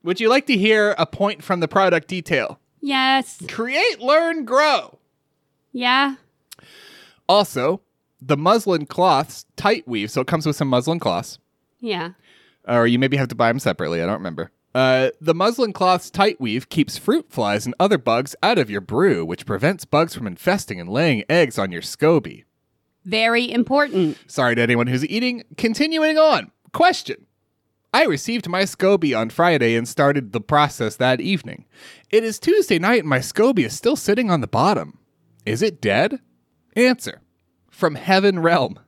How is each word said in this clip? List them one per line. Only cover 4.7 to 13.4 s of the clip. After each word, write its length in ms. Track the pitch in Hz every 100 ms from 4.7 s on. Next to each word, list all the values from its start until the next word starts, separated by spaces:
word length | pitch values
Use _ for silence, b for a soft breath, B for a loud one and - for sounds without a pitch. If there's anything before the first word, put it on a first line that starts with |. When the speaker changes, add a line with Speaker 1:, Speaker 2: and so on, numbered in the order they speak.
| 247 - _ _ _ _ _ _ _ _
Speaker 2:
Yeah. 420 | 247 247 262 277 262 _ _ _ - B B B B B B -
Speaker 1:
Also, 540 | 196 202 131 131 196 _ _ _ _
the 160 | 131 143
muslin 480 | 165 226 208 170 151
cloths 600 | - 180 139 151 - - -
tight 280 | 196 233 -
weave. 220 | 113 107
So 120 | -
it 60 | 127
comes 180 | 165 156
with 100 | 143
some 140 | 139
muslin 300 | 123 127 165
cloths. 380 | - 87 - - _ _ _ _
Speaker 2:
Yeah. 300 | 233 185 170 185 b b b b -
Speaker 1:
Or 180 | 120 117
you 140 | 120
maybe 180 | 131 139
have 100 | 127
to 60 |
buy 140 | 113